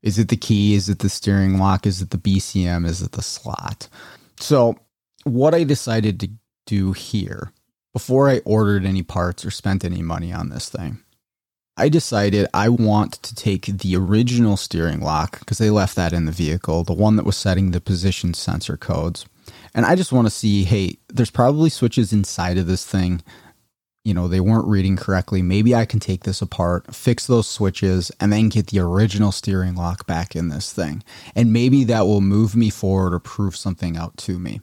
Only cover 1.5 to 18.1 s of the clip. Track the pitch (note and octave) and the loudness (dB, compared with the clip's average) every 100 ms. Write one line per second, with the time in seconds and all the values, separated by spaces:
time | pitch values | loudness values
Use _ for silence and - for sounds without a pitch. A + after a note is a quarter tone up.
1.5 | F#2 F#2+ F#2+ G#2+ F2+ F#2+ F2+ G2 F#2+ - | 2 2 2 0 -2 -4 -4 0 0 0
2.5 | G2 F2 F2 E2+ E2+ - - - - - | -2 0 0 -2 -4 -6 -8 -8 -10 -10
3.5 | - - - - - - - _ - - | -10 -10 -12 -16 -20 -20 -20 _ -16 0
4.5 | D3 A#2 - _ _ _ _ - A#2+ C#3+ | 4 4 0 _ _ _ _ -4 2 4
5.5 | E3 D#3 C#3 - A2+ G#2+ F2+ F#2+ G#2+ _ | 4 2 0 0 0 0 -2 -6 -10 _
6.5 | _ - G2+ F#2+ F#2+ - G#2+ F#2+ - - | _ -4 -2 0 -2 -6 -6 -6 -10 -14
7.5 | _ _ _ _ - - B2+ C#3 B2+ - | _ _ _ _ -10 0 2 4 2 2
8.5 | G#2+ G#2 G2+ F#2+ F#2+ F2 F#2 F2 F#2 - | 2 4 2 0 -2 -2 -4 -4 -4 -10
9.5 | - G2+ F#2+ F2+ F2 E2 E2 E2+ F2 E2 | -6 -2 -2 -2 -6 -4 -6 -6 -8 -8
10.5 | C2+ - - E2 G#2+ _ _ _ _ _ | -10 -10 -10 -10 -12 _ _ _ _ _
11.5 | _ _ - C#3+ D#3 - G#2+ G2+ G#2 G2 | _ _ -2 2 2 0 0 2 2 0
12.5 | - G#2+ A#2+ A2 G#2 G#2 - - A2+ - | 0 2 2 4 2 0 -6 -16 -4 -2
13.5 | F#2+ - G2 F#2 F2+ F#2 G#2+ B2 A#2+ A2+ | -2 -4 -4 -2 0 2 2 2 2 2
14.5 | G2+ - E2+ E2 D2+ D2+ D2+ D#2 - - | 2 -2 -2 -2 -2 -2 -2 -4 -8 -8
15.5 | - A2 G#2 F#2+ - E2+ E2+ D#2+ D#2+ D#2 | 0 2 4 2 0 -2 0 -2 -2 -2
16.5 | E2+ - D#2+ E2 F2 G#2+ G#2+ - F#2+ G2+ | -2 -2 -2 0 2 4 4 2 -2 0
17.5 | F#2 F#2+ F2 - F#2 F#2+ | 0 2 0 -2 -2 0